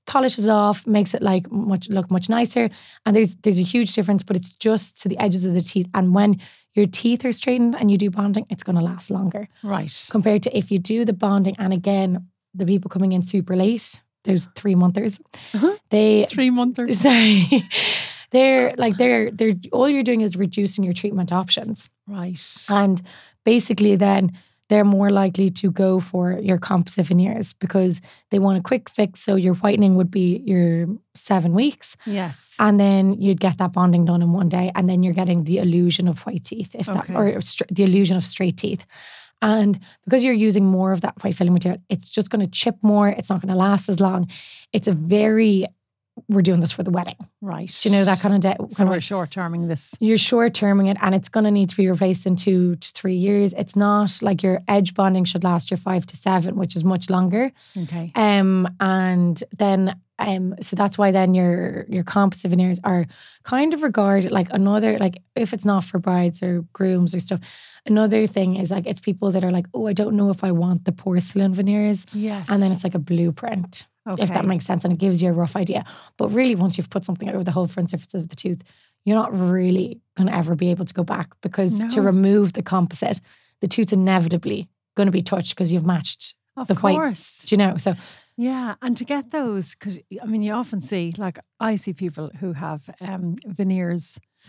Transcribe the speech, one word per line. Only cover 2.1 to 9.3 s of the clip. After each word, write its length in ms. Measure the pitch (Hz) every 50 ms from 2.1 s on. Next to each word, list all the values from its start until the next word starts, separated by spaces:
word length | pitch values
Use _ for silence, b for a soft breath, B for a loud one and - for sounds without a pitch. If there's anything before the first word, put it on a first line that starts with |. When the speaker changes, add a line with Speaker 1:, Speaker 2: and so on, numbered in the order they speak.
Speaker 1:
much 180 | 185 185 180 -
nicer. 400 | 226 233 247 - - 247 233 214 B B B B B B -
And 80 | 226 202
there's, 200 | 220 226 185 - -
there's 220 | - 214 190 175
a 40 | 185
huge 300 | 180 - 240 233 190 -
difference, 300 | - 202 180 202 190 185
but 120 | - 190 180
it's 140 | 180 -
just 500 | - - - 220 220 202 - - - -
to 80 | - 190
the 80 | 190 -
edges 260 | - 202 175 185 180
of 100 | 190 175
the 80 | 180
teeth. 260 | 170 - - 190 175 180 -
And 200 | 190 185 180 180
when 260 | 196 208 208 196 185 B B B B B B _
your 100 | 208 208
teeth 400 | 185 190 - - 233 240 240 -
are 60 | 254 226
straightened 420 | - - 262 247 254 240 233 240
and 160 | - - 208
you 60 | 202 185
do 120 | 208 202
bonding, 360 | 180 208 202 202 196 208 - -
it's 140 | 208 - -
gonna 180 | - 180 175 165
last 260 | 170 180 180 - -
longer. 400 | 202 190 196 185